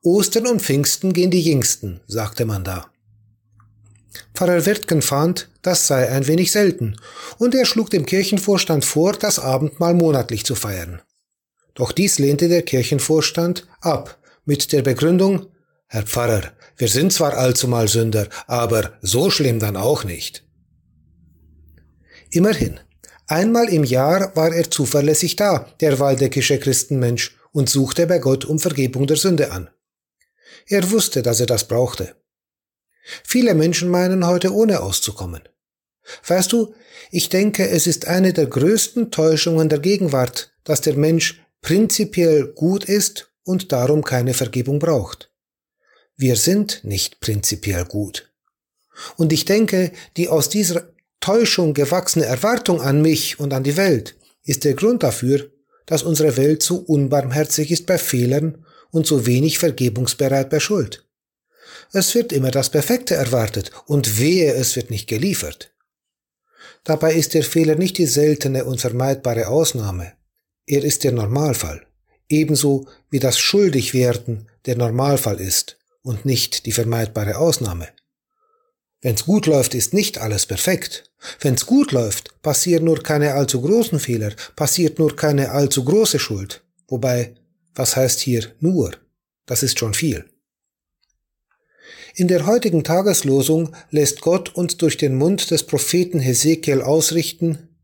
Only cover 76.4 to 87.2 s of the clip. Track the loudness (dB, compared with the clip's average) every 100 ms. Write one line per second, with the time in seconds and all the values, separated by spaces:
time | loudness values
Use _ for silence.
76.4 | -2 -6 -6 -4 -2 -2 -4 -4 -4 0
77.4 | 0 0 -4 -8 -12 _ _ _ _ _
78.4 | _ _ _ _ _ _ -4 -2 0 2
79.4 | 4 2 2 -2 -2 0 -2 -4 -4 -4
80.4 | -4 -2 -2 -2 -4 -14 -18 _ -20 -4
81.4 | -2 0 2 2 4 0 0 -4 -10 _
82.4 | -4 -2 2 2 2 0 0 0 2 0
83.4 | 0 0 2 2 2 -2 -2 -2 -4 -8
84.4 | -18 -4 -2 2 0 2 0 2 0 0
85.4 | 0 0 0 0 2 2 2 0 -4 -8
86.4 | -8 -14 _ _ _ -4 -2 -2